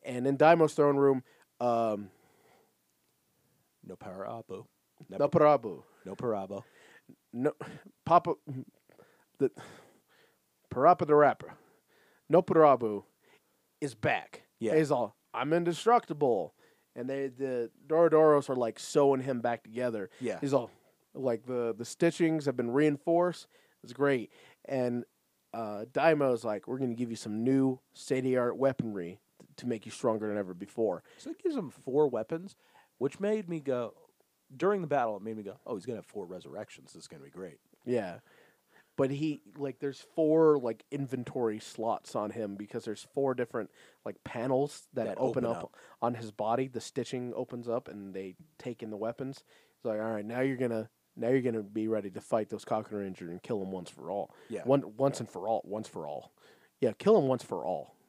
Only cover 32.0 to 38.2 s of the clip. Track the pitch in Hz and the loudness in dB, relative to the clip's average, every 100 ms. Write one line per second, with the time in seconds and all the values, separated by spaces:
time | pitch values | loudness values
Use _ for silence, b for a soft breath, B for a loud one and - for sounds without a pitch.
32 | 151 120 110 165 190 - b b b _ | 2 0 -4 -8 -10 -20 b b b _
33 | 139 - 202 220 180 165 135 123 113 - | -6 -2 -2 -2 -4 -8 -4 -4 -4 -10
34 | _ _ _ _ _ 131 175 208 165 143 | _ _ _ _ _ -2 0 0 0 0
35 | 117 104 107 110 98 87 - 110 85 113 | 0 -2 -6 -8 -10 -14 -10 -8 -8 -10
36 | - 104 87 90 76 82 104 - 82 85 | -10 -12 -12 -12 -12 -14 -14 -16 -20 -20
37 | - 78 73 90 92 71 _ _ - 120 | -20 -20 -18 -14 -16 -16 _ _ -2 -2
38 | 95 85 | -2 -10